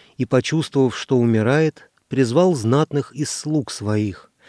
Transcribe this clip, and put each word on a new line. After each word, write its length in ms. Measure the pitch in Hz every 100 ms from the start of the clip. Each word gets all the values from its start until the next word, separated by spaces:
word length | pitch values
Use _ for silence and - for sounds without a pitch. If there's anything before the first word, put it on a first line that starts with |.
| _ -
и, 80 | 123
почувствовав, 680 | 131 - 160 - 139 131
что 220 | - - 127
умирает, 720 | 117 110 110 147 156 - - _ _
призвал 460 | 131 120 139 185
знатных 580 | 147 107 139 156 143 -
из 160 | 135 147
слуг 400 | - 151 156 -
своих, 600 | - 104 107 107 95 - _